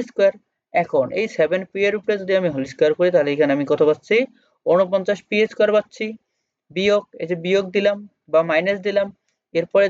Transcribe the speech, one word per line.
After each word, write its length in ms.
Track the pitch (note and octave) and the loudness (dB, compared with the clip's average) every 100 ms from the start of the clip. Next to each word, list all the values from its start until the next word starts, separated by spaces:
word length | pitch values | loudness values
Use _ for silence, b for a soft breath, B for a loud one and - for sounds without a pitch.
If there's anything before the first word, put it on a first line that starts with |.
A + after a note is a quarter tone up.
| A#3+ | 0
স্কয়ার। 240 | - G3 G#3 _ _ _ | 0 0 0 _ _ _
এখন 320 | F3 E3+ D3 B2+ - | -4 0 0 0 -2
এই 60 | A3 | -4
সেভেন 320 | - D#3 F#3 F#3+ | -2 0 -2 -6
পি 100 | G3 G3+ | -2 -2
এর 60 | G#3 | -2
উপরে 160 | - G#3 | -4 -4
যদি 100 | F#3+ F#3+ | 0 0
আমি 80 | F3+ | 0
হোল 100 | C#3 C3 | -4 -6
স্কয়ার 200 | - D#3 D#3 | 0 0 2
করি 100 | F3+ | 2
তাহলে 160 | F3 C#3+ | 2 2
এখানে 200 | C#3+ D3 C#3 | 0 2 0
আমি 80 | C#3 | 0
কত 80 | D3 D3+ | 2 2
পাচ্ছি? 280 | D3+ - A3+ C4+ b b b - | 0 0 0 0 b b b 0
ঊনপঞ্চাশ 520 | F3 F#3 F#3+ F#3+ G3+ - | 2 2 -2 -2 -6 -2
পি 80 | G#3+ A3 | -2 -2
স্কয়ার 200 | - G#3 G#3 | 0 2 2
পাচ্ছি। 300 | - - A3 A3 _ _ _ _ _ | -2 -10 -12 -12 _ _ _ _ _
বিয়োগ, 320 | E3 G3+ G3+ G3+ - | -4 0 0 -2 -12
এই 40 | E3+ | -8
যে 60 | F3 | -6
বিয়োগ 200 | F3 G3 F#3+ G3+ | -2 -2 0 -2
দিলাম 200 | G3+ G3+ G#3 _ - | 0 -2 -10 _ -2
বা 80 | D#3 | 0
মাইনাস 360 | E3 D#3 F#3 G3 G3+ | 2 -2 -2 -4 -2
দিলাম। 220 | G3 G3+ - _ _ _ | -2 -4 -8 _ _ _
এরপরে 320 | D#3+ E3+ F#3+ | -6 0 2